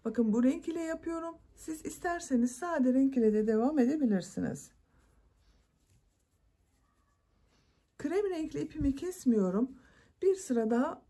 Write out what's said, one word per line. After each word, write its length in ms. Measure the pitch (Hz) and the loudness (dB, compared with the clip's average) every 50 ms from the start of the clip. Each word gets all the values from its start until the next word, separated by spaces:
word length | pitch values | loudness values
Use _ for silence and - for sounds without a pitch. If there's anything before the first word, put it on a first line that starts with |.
| - | -10
bakın 280 | 226 226 240 226 214 202 | -6 -2 0 0 2 2
bu 100 | 240 240 | 2 2
renk 240 | 262 311 339 - | 2 0 0 -4
ile 140 | 330 320 339 | -6 -6 -4
yapıyorum. 540 | 330 320 330 320 - 330 330 330 330 330 330 - _ _ _ | -4 -6 -6 -6 -6 -8 -8 -6 -8 -10 -12 -14 _ _ _
Siz 300 | - - 320 320 - - | -18 -14 -12 -12 -10 -12
isterseniz 680 | - - - - 349 349 339 - - 269 233 240 247 | -12 -10 -6 -6 -4 -4 -6 -4 0 0 2 2 0
sade 420 | - - 349 349 330 285 247 254 247 | -2 -4 -6 -4 0 0 2 2 4
renk 240 | 269 269 269 269 | 4 2 2 2
ile 160 | 247 220 214 208 | 4 4 4 4
de 140 | 214 214 | 2 2
devam 320 | 226 220 214 240 285 311 277 | 2 2 2 2 2 2 2
edebilirsiniz. 920 | 233 247 320 311 269 220 202 180 170 - - 185 180 - - - - - _ _ _ _ _ _ _ _ _ _ _ _ _ _ _ _ _ _ _ _ _ _ _ _ _ _ _ _ _ _ _ _ _ _ _ _ _ _ _ _ _ _ _ _ _ _ _ _ _ _ _ _ _ _ _ _ _ _ _ _ _ _ _ _ _ - | 2 2 2 2 2 2 2 0 -2 -4 -6 -6 -4 -4 -6 -8 -12 -18 _ _ _ _ _ _ _ _ _ _ _ _ _ _ _ _ _ _ _ _ _ _ _ _ _ _ _ _ _ _ _ _ _ _ _ _ _ _ _ _ _ _ _ _ _ _ _ _ _ _ _ _ _ _ _ _ _ _ _ _ _ _ _ _ _ -8
Krem 300 | - 302 339 415 415 381 | -4 -2 0 0 0 0
renkli 320 | 359 320 320 311 294 294 | -2 -2 -4 -4 -4 -6
ipimi 340 | - - - 311 285 277 269 | -6 -6 -4 0 0 0 0
kesmiyorum. 760 | - 339 370 370 - - 254 226 208 190 180 185 214 262 - - - - _ _ _ _ _ _ - | 0 -4 -8 -6 0 2 4 4 4 4 2 2 0 0 -2 -4 -10 -20 _ _ _ _ _ _ 0
Bir 140 | 359 392 381 | 2 2 2
sıra 340 | - - - 240 233 226 220 | 0 0 -2 0 0 2 2
daha 320 | 233 240 277 320 - - - | 2 2 0 0 -4 -8 -14